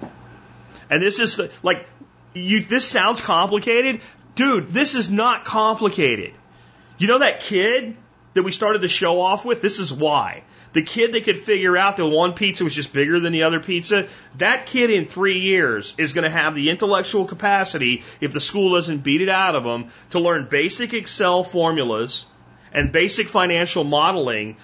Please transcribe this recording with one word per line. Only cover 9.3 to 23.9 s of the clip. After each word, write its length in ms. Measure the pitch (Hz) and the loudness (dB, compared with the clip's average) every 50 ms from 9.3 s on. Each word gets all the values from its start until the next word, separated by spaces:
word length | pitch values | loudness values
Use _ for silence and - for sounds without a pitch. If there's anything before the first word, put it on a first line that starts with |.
| 196 208 - | 0 0 0
with? 160 | 240 233 233 - | -2 -2 0 0
This 160 | 202 208 - | -2 -2 -2
is 120 | 190 143 | -6 -6
why. 520 | 127 139 151 151 147 135 107 90 - - - _ - - - - - 156 | -4 -2 0 2 2 2 0 -2 -6 -12 -18 _ -20 -20 -14 -4 -2 -2
The 60 | 160 | -2
kid 300 | - - 226 233 226 226 | -2 0 0 0 2 0
that 100 | 226 - | -2 0
could 120 | 220 185 | 0 -2
figure 400 | 165 - 214 208 190 185 185 180 | -2 0 -2 0 2 2 2 2
out 200 | 180 196 202 196 | 4 2 2 0
that 100 | 190 170 | 0 -2
one 280 | 156 151 156 175 180 175 | 0 2 2 2 2 0
pizza 280 | - 214 196 180 - 185 | 0 -2 -2 -2 0 -2
was 100 | 156 139 | -2 -2
just 200 | 147 135 - - | -4 -8 -4 0
bigger 260 | 139 147 151 170 175 | 0 0 2 2 0
than 140 | 170 170 170 | 0 0 0
the 100 | 160 160 | 2 2
other 160 | 160 165 160 | 2 2 0
pizza, 480 | 156 - 180 175 170 - 208 196 185 - - - - - - | -2 -4 -6 -4 -2 0 0 0 0 -2 -10 -20 -20 -16 -6
that 300 | 135 175 208 254 254 262 | -2 0 0 0 0 -2
kid 240 | - - 254 240 233 | -4 0 2 2 4
in 160 | 214 190 156 | 4 2 0
three 340 | - - 180 196 196 190 180 | -2 -4 -2 0 0 0 0
years 520 | 185 190 190 185 160 127 113 104 101 - - - | 0 2 2 2 2 2 0 -2 -6 -8 -4 -4
is 140 | 160 147 135 | -4 -2 -2
gonna 180 | 175 160 156 | -2 -2 0
have 240 | 156 170 151 156 156 | 0 0 0 0 -2
the 160 | 147 139 156 | -2 -2 -2
intellectual 540 | 170 - 220 196 202 185 185 - - 202 185 | 0 0 0 0 0 0 0 0 -2 -2 -2
capacity, 800 | 185 185 - 208 202 202 196 190 - - 143 131 120 123 117 - - - - | -2 -4 -4 0 2 2 2 0 -2 -4 -2 -2 -2 -2 -2 -6 -14 -12 -6
if 120 | 147 143 139 | -6 -4 -4
the 60 | 147 | -2
school 360 | - - - 202 196 185 180 | -4 -2 0 2 2 4 2
doesn't 240 | 175 160 170 156 143 | 2 0 0 -4 -4
beat 220 | 131 143 143 165 | 0 0 2 2
it 80 | 185 190 | 2 2
out 280 | 190 185 190 185 160 | 2 2 2 2 0
of 80 | 139 120 | 0 -2
him, 220 | 120 120 120 117 - - - - - | -2 -4 -6 -6 -10 -16 -20 -16 -6
to 100 | - 175 | -2 0
learn 260 | 170 170 170 151 131 113 | 2 2 0 0 -2 0
basic 460 | 143 143 156 190 196 - 240 233 240 | 0 0 0 0 -2 -4 -6 -4 -6
Excel 480 | 226 190 - - - 202 180 180 180 180 | -6 -6 -6 -4 0 2 2 2 2 0
formulas 840 | 180 - 175 165 165 160 151 131 120 110 110 117 135 - - - - - - - - - - - - - | 0 -2 0 0 2 2 0 0 -2 -2 -2 -2 -4 -6 -8 -10 -12 -20 -20 -20 -20 -20 -20 -16 -6 -2
and 200 | 143 143 139 - | 0 0 2 2
basic 340 | 160 175 202 - - 208 | 2 2 2 0 -2 -4
financial 560 | - - 202 185 180 170 170 175 170 - 185 151 | 0 2 2 2 2 2 0 0 0 0 -2 -2
modeling 760 | 143 | 0